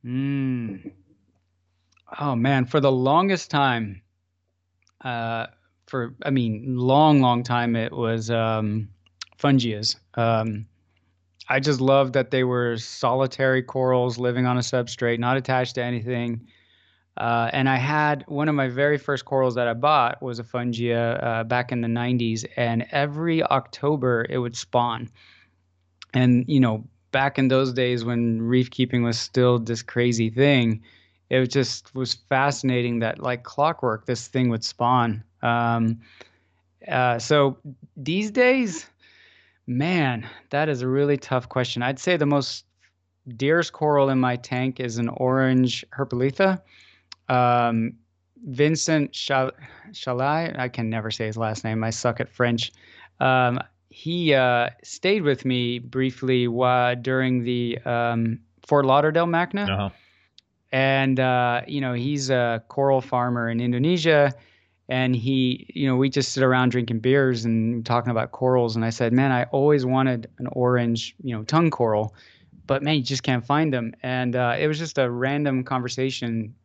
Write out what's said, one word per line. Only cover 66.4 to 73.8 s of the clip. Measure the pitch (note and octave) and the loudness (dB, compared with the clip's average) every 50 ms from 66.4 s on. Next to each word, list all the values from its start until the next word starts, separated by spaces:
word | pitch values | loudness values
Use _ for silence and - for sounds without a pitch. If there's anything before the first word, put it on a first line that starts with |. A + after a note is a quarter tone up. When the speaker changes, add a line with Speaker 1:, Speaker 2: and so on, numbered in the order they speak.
Speaker 1:
around | C3+ B2+ B2+ B2+ B2+ B2 | 2 4 4 4 2 2
drinking | A#2 B2+ A#2+ A2 A#2 A2+ | 2 0 -2 -2 -4 -2
beers | A2 B2+ C3+ C#3 C3+ C3 B2 A#2 A2+ | 2 4 4 4 4 2 0 0 0
and | A#2 A2+ A2+ A2 A2+ A#2+ A#2 A2+ | 0 0 0 0 0 -2 -4 -2
talking | - A#2+ A#2+ A#2+ B2 | 0 0 0 0 0
about | A#2 A2 A#2+ B2+ | -2 -2 -2 -4
corals. | - - B2+ B2+ B2+ B2+ A#2+ A2+ A2 | -4 -2 0 2 4 4 2 2 0
And | A#2 A2+ | -2 -2
I | A#2 | -2
said, | A2+ - B2 A#2 | 0 0 0 2
"Man, | A#2+ B2+ C3+ C3+ | 4 4 4 4
I | C3 B2 B2 | 2 0 0
always | - - C#3 C#3 D3 D3+ C#3+ B2+ | 0 0 2 4 4 4 4 2
wanted | B2+ B2+ C3 C3 C3 B2+ A#2+ - - _ _ | 0 2 2 2 2 0 -2 -6 -12 _ _
an | B2+ B2 | -10 -8
orange, | - B2+ B2 B2 B2 B2 A#2 A#2 A#2 A2+ - - - _ | -4 0 2 2 2 2 2 0 -2 -2 -4 -10 -14 _
you | D#3+ C3 A#2+ | -8 -8 -6
know, | G#2+ G#2+ | -6 -4
tongue | - D3+ D#3+ E3+ D#3+ | 0 2 2 2 2
coral, | - - B2 A2+ G#2+ G#2 G#2+ G#2+ - - - - _ _ _ _ _ - - | 2 2 0 2 2 0 0 -2 -8 -16 -20 -20 _ _ _ _ _ -20 -4
but | - C#3 C3+ | -2 -2 -2
man, | C#3+ D3 D#3 | 0 0 0
you | D3 | 0
just | B2 B2 C#3 B2+ | 0 -2 -4 -4
can't | - - B2+ A#2+ A2+ | -2 -2 -2 -2 0
find | - C#3+ D3+ D#3+ D#3 | 0 0 0 2 0
them." | C3+ B2 | 0 -2